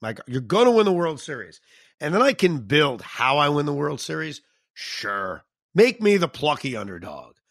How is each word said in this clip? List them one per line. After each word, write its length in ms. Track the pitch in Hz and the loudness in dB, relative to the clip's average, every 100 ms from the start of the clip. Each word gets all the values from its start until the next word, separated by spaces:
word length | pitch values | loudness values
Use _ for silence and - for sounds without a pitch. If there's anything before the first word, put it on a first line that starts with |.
Like, 200 | 110 110 - | -10 -10 -8
you're 140 | 127 | -8
gonna 300 | 117 196 247 | 0 4 6
win 160 | 226 202 | 6 4
the 60 | |
World 280 | 180 170 147 | 2 -2 -4
Series. 400 | - 131 90 - _ _ _ _ | -10 -12 -14 -20 _ _ _ _
And 140 | 147 | -2
then 80 | 185 | 2
I 100 | 269 | 2
can 280 | 254 185 151 | 4 2 0
build 420 | 101 147 147 120 | 0 2 2 0
how 360 | - - 123 147 | -8 -2 2 4
I 100 | 147 | 2
win 180 | 147 147 | 2 0
the 80 | |
World 260 | 143 147 147 | -2 -4 -6
Series. 420 | - 160 156 147 _ _ _ | -8 -8 -8 -12 _ _ _
Sure. 720 | - - - 104 101 95 85 _ _ _ | -16 -12 -8 -6 -4 -6 -8 _ _ _
Make 260 | 170 240 247 | 4 4 4
me 160 | 214 202 | 2 4
the 120 | 165 | 2
plucky 480 | - 147 143 139 117 | -2 -2 -2 -4 -6
underdog. 580 | 101 87 87 71 62 _ _ | -8 -12 -12 -14 -18 _ _